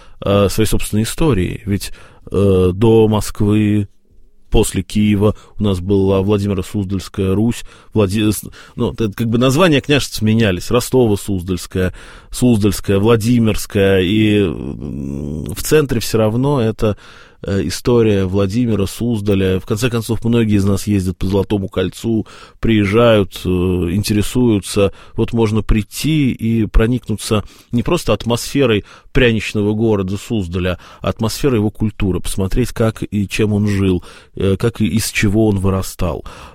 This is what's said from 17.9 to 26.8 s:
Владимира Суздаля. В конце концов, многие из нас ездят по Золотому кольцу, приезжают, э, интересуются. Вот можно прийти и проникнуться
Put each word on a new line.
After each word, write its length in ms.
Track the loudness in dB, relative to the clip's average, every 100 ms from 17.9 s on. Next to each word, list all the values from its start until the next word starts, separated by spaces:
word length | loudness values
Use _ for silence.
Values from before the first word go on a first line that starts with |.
| 2 4 2 0
Владимира 600 | 0 0 0 0 0 -2
Суздаля. 720 | -4 -4 -2 0 0 2 -2
В 80 | -2
конце 240 | -2 -2
концов, 320 | -2 -2 -2 0
многие 300 | 2 2 2
из 100 | 2
нас 220 | 0 0
ездят 320 | 0 0 -4
по 80 | -2
Золотому 400 | 0 0 -2 -2
кольцу, 580 | -4 -4 -4 -2 -2 -4 -12 -20 -6
приезжают, 800 | 0 2 4 4 4 4 2 -4 -4
э, 40 |
интересуются. 1400 | 0 0 0 0 -2 0 -2 0 0 2 2 0 0 0 -2 -12 -4
Вот 160 | -2
можно 300 | 0 0 0
прийти 720 | 0 0 0 -6 -2 0 0
и 340 | 0 -2 0 2
проникнуться 800 | 2